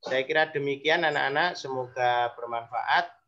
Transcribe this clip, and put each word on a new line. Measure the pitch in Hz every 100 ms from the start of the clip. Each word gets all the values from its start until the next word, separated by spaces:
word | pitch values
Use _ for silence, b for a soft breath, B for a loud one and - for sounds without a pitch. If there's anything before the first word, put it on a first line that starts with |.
Saya | - 131 135
kira | 151 156
demikian | 151 139 139 143 165
anak-anak, | 165 147 135 143 175 175
semoga | 139 131 127 127 123 120 120 -
bermanfaat | 120 117 117 120 113 151 - -